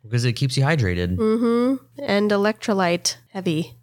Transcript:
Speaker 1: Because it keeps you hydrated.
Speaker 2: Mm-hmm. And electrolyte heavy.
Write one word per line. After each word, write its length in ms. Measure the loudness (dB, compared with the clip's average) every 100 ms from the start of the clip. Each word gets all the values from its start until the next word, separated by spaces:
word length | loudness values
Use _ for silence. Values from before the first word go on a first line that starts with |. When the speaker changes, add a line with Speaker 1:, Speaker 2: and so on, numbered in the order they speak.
Speaker 1:
Because 220 | -2 -2
it 80 | 0
keeps 240 | 0 -2 0
you 80 |
hydrated. 520 | 2 2 2 0 0 0
Speaker 2:
Mm-hmm. 680 | 0 2 2 2 0 -2 -6 -10
And 300 | -2 0 2
electrolyte 800 | 2 0 -2 -2 0 0 0 -4 -8 _
heavy. 460 | -6 -2 -2 -4 -12